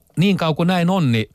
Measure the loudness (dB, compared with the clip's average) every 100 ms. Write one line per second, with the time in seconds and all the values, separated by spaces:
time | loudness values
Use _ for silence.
0 | _ -2 0 0 -2 -2 0 0 0 0
1 | 0 0 -4